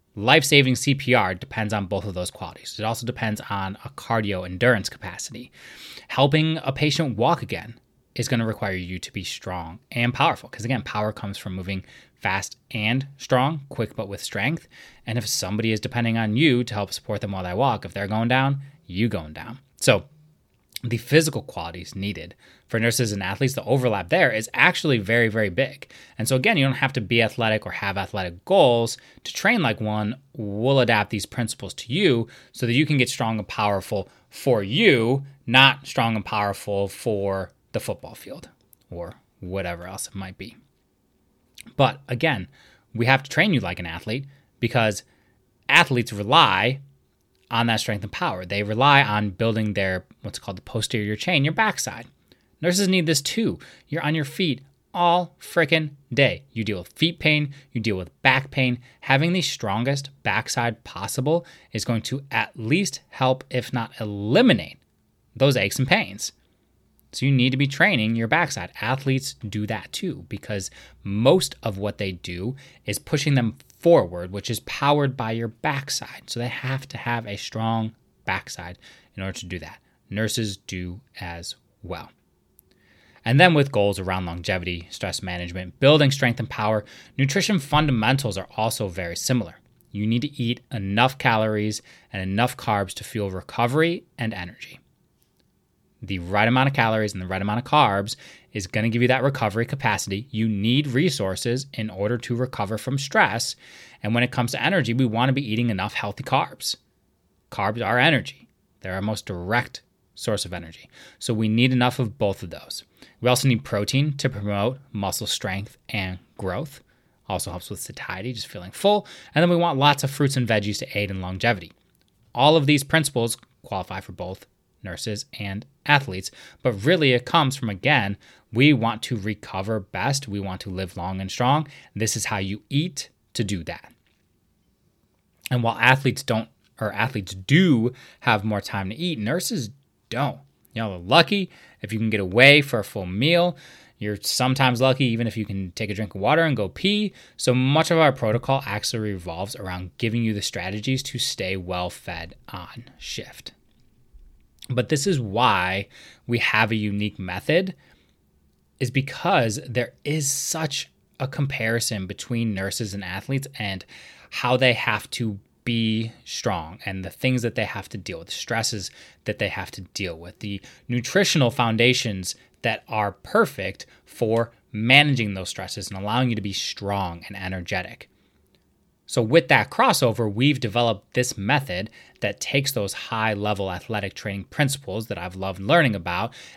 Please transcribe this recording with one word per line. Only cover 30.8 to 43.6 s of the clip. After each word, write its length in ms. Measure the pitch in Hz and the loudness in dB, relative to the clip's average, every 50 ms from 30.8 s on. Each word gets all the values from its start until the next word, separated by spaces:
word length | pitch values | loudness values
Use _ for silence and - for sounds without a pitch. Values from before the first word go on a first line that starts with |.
adapt 300 | 123 110 117 107 104 - | 4 4 4 4 2 0
these 140 | - 101 - | -2 -6 -6
principles 480 | - - - 120 107 - - 101 92 - | -6 -4 -4 -4 -4 -6 -8 -12 -12 -12
to 180 | - - 113 | -12 -8 -4
you 360 | 131 185 208 170 123 117 113 - - - - _ | -2 2 4 4 4 2 0 -4 -8 -18 -20 _
so 160 | - - 127 | -8 -4 -2
that 60 | 117 | 0
you 120 | 117 135 156 | 2 2 2
can 140 | 143 151 135 | 4 4 2
get 100 | 123 113 | 2 2
strong 300 | - - 120 113 113 107 | 0 -2 -2 -2 -2 -2
and 100 | 95 - | -4 -6
powerful 600 | - - 107 104 101 95 92 - 107 98 92 - _ _ _ _ | -2 0 2 2 2 0 -2 -2 -4 -4 -4 -6 _ _ _ _
for 340 | - - - 139 123 107 | -20 -4 0 2 2 2
you, 640 | 98 98 120 175 233 202 143 120 110 117 131 139 - - - _ _ | 2 0 0 4 6 6 6 6 4 2 0 0 -2 -8 -16 _ _
not 400 | - 117 131 135 135 123 - - | 4 8 8 8 8 6 2 -4
strong 300 | - - - 117 113 113 | -6 -2 0 0 2 0
and 80 | 107 98 | -2 -4
powerful 640 | - 117 107 104 101 98 - - - 101 98 101 98 | -2 -2 0 0 0 -2 -4 -4 -4 -2 -2 -2 -2
for 640 | - - - 120 107 98 98 98 95 95 92 - _ _ _ _ | -4 -4 -4 -2 -2 0 0 -2 -2 -2 -4 -8 _ _ _ _
the 100 | - - | -8 -6
football 340 | - - 98 - - - - | -6 -6 -8 -8 -10 -16 -18
field 360 | - - 98 92 - - - _ _ _ _ _ _ _ _ | -18 -18 -18 -16 -18 -18 -20 _ _ _ _ _ _ _ _
or 240 | 90 87 85 85 - - _ _ _ _ | -12 -12 -12 -12 -14 -18 _ _ _ _
whatever 460 | 95 90 92 98 92 87 87 85 87 | -10 -6 -4 -4 -4 -4 -6 -8 -10
else 220 | 92 95 95 - - | -12 -12 -12 -12 -10
it 60 | - | -10
might 220 | 98 98 95 92 | -10 -10 -10 -12
be. 200 | - 95 85 - - _ _ _ _ _ _ _ _ _ _ _ _ _ _ _ _ _ _ _ - - - - | -14 -16 -16 -16 -20 _ _ _ _ _ _ _ _ _ _ _ _ _ _ _ _ _ _ _ -20 -20 -8 0
But 240 | - 143 117 - - - - | 2 2 2 2 -2 -8 -8
again, 400 | 127 113 151 160 139 101 90 - _ _ _ _ _ _ _ _ | -4 -2 0 0 0 -2 -4 -10 _ _ _ _ _ _ _ _
we 140 | - 110 117 | -4 0 4
have 160 | 127 135 135 | 4 4 4
to 80 | 139 - | 2 0
train 240 | - 151 190 214 175 | 0 2 2 4 2
you 60 | 123 | 2